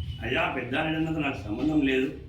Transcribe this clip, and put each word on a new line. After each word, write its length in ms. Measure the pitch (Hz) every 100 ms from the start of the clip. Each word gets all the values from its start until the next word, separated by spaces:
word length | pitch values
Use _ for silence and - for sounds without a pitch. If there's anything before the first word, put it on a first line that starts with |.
| - -
"అయ్యా, 320 | 117 160 170 131
పెద్దారెడ్డి 420 | 120 143 160 160
అన్నది 220 | 160 156
నాకు 220 | 143 127
సంబంధం 380 | - 117 151 156
లేదు 380 | 135 131 139 -